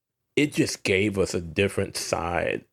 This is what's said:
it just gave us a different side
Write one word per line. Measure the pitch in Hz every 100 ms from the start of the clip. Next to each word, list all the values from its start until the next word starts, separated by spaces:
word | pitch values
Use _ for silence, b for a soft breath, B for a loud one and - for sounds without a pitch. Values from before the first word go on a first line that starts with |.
| _ _ _ -
it | 147
just | - 123 -
gave | - 95 104 98
us | 90
a | 95
different | 85 78 98 - 98 -
side | - 90 85 85 60 - -